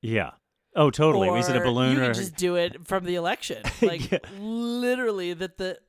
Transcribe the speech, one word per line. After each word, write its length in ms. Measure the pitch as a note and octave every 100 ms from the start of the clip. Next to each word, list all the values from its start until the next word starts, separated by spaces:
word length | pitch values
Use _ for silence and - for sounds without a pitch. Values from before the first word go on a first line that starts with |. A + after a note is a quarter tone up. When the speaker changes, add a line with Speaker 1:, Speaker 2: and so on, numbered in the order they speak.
Speaker 1:
Yeah. 300 | A2+ A2 D2 - _ _ _
Oh, 160 | - D3+
totally. 380 | B2 D#3 D#3+ F#3+ F3
Is 100 | -
it 80 | B2+
a 40 |
Speaker 2:
Or 40 |
Speaker 1:
balloon 320 | B2+ A#2+ B2+ C3+
Speaker 2:
you 60 |
Speaker 1:
or 40 | B2+
Speaker 2:
can 80 |
just 220 | A2+ F3+ D#3+
do 200 | F3+ F3
it 300 | F3 E3+ E3+
from 180 | F#3+
the 100 | F3+
election. 480 | F3+ E3+ A3+ - A#2 A2
Speaker 1:
<laughs> 80 | -
Speaker 2:
Like, 280 | G#3+ E3+ C3
Speaker 1:
Yeah. 80 | F#3+ - G3
Speaker 2:
literally, 960 | G#3 A3+ A#3 A#3+ B3 B3+ A#3+ G3+ F3
that 240 | E3+ F#3 -
the 220 | F#3 F3+